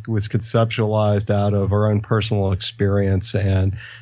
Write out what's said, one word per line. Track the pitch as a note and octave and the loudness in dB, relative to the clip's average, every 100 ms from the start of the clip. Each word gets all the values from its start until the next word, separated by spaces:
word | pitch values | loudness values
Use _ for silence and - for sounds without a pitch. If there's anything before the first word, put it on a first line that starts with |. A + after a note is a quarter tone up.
| - | -2
was | A2 G2+ | -2 -2
conceptualized | - A#2 A#2 A2+ A#2+ G#2+ G#2+ G#2 G#2 G2+ | -4 0 0 2 0 0 2 2 2 0
out | G2+ G2+ G2+ | 0 2 0
of | G2 | 0
our | G2+ G#2+ | 2 2
own | G#2 | 0
personal | - A2 G2+ G#2 F#2+ | 0 -2 0 0 0
experience | F2+ - - G2+ G2+ G2 F#2+ - | -2 -4 -2 0 2 2 0 0
and | G#2 G2 F#2+ F#2 F#2 - - | -2 0 2 0 -2 -10 -12